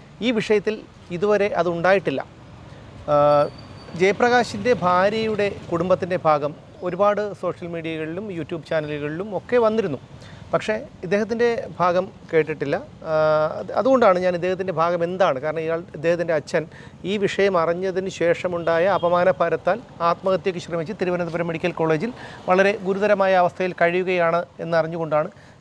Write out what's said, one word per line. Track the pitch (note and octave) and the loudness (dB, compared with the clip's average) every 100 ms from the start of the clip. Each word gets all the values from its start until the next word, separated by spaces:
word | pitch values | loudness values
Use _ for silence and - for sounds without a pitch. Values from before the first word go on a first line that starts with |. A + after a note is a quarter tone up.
| - - G#3+ | -20 -6 -2
ഈ | A3 | 0
വിഷയത്തിൽ | - G#3+ G3+ G#3+ - - - F3 | 2 0 0 -4 -8 -20 -12 -4
ഇതുവരെ | G#3 G#3 G3+ - | 0 2 2 0
അതുണ്ടായിട്ടില്ല. | E3+ E3+ F3 G3 E3 C3 - - - - - - - - - | 0 0 2 2 2 -4 -6 -14 -20 -20 -20 -20 -20 -12 0
ആ, | D3 D3 D3 D3 - - - - D#3+ | 4 6 4 2 -4 -18 -20 -14 0
ജയപ്രകാശിൻ്റെ | F#3 G3 A#3+ A#3+ A3+ G#3 G#3+ G#3 F3 | 0 2 2 2 0 -2 0 0 2
ഭാര്യയുടെ | F3+ G3 A3 A3 G#3 G3+ G3+ - | 2 2 0 -2 0 -2 -4 -6
കുടുംബത്തിൻ്റെ | E3+ F3+ F3+ F3 F3 D#3 | -2 0 0 0 0 2
ഭാഗം | D3 C#3+ D#3 - - F3+ | 2 0 -8 -18 -10 -6
ഒരുപാട് | F3 G3+ G#3 G#3 F#3 | 0 2 2 -2 -6
സോഷ്യൽ | F3+ - F3 | -6 -6 -8
മീഡിയകളിലും | E3+ D#3+ D#3+ D#3 E3+ G#3+ E3+ | -8 -6 -6 -6 -8 -8 -8
YouTube | C#3+ E3+ D3 | -8 -8 -4
ചാനലുകളിലും | D#3+ D3+ D3 D3 D#3+ G#3+ F3+ | -4 -2 -4 -6 -6 -6 -8
ഒക്കെ | - B3 A3 | -2 2 2
വന്നിരുന്നു. | A3 G3 C3+ - - - - - | 2 -2 -4 -10 -20 -20 -20 -4
പക്ഷേ | - - G#3+ G3 - F3+ | -4 -2 -6 -8 -12 -2
ഇദ്ദേഹത്തിൻ്റെ | G3+ G#3+ A#3 A#3+ A#3 - E3 | -2 0 0 0 0 -6 0
ഭാഗം | F3 F3 F#3+ - - | 2 2 -2 -6 -2
കേട്ടിട്ടില്ല. | E3 D#3 D3+ C#3 E3 G3+ - E3 | 2 2 -2 -2 -4 -6 -12 -4
ആ, | D#3 D#3 D#3 D#3 - | 2 4 2 0 -2
അത്, | F#3 - | -4 0
അതുകൊണ്ടാണ് | G#3+ C4 A3 F3+ F#3 | 4 6 6 6 2
ഞാൻ | F3 | 0
ഇദ്ദേഹത്തിൻ്റെ | F3+ F#3 F#3+ D#3 | -2 -2 -2 0
ഭാഗം | E3+ F3 E3+ | 0 0 -2
എന്താണ്, | F#3 G#3+ E3 | 2 2 2
കാരണം | D3+ D#3 D#3+ | -2 -4 -4
ഇയാൾ, | E3 F3+ E3 | -4 -6 -4
ഇദ്ദേഹത്തിൻ്റെ | D#3+ E3+ E3+ D#3 | 0 0 0 -2
അച്ഛൻ | - E3+ D#3 - - - F3 | -2 -4 -4 -10 -20 -12 -6
ഈ | G#3 F#3+ | -2 0
വിഷയം | - G3 F3+ | 2 2 2
അറിഞ്ഞതിന് | D#3+ F3 F#3+ F3+ F#3+ - | 0 0 -2 -4 -4 0
ശേഷമുണ്ടായ | E3+ E3 F#3 E3+ E3 E3 F#3 F3 | 0 2 -2 -2 0 2 2 2
അപമാനഭാരത്താൽ | F3 F3 F3+ F3+ E3+ D#3+ - G#3+ - - E3+ | 2 2 2 2 0 0 0 -2 -4 -2 0
ആത്മഹത്യയ്ക്ക് | E3+ F#3+ F#3 F#3+ F3 - | 0 0 0 -2 -6 -6
ശ്രമിച്ച് | F3 D#3+ G#3 | -6 -6 -4
തിരുവനന്തപുരം | F3+ F3 E3+ E3 E3+ | -2 -2 -2 -4 -4
മെഡിക്കൽ | D#3+ F3+ - | -2 -4 0
കോളേജിൽ | D#3+ D#3 A3+ - - - - | 0 0 -2 -8 -14 -8 0
വളരെ | F#3 G3 G#3+ F#3 | 4 4 2 -2
ഗുരുതരമായ | G3 G#3 G3+ F#3+ F#3 | 0 2 2 4 4
അവസ്ഥയിൽ | F3 - F#3 E3 | 2 0 -4 0
കഴിയുകയാണ് | E3+ F3 F#3 F3+ E3 E3+ - - E3 | 0 2 0 0 2 0 -4 -8 -2
എന്നറിഞ്ഞുകൊണ്ടാണ് | E3 D#3+ E3+ D#3+ D3+ E3 - - - | 0 0 -4 -2 0 -2 -6 -20 -6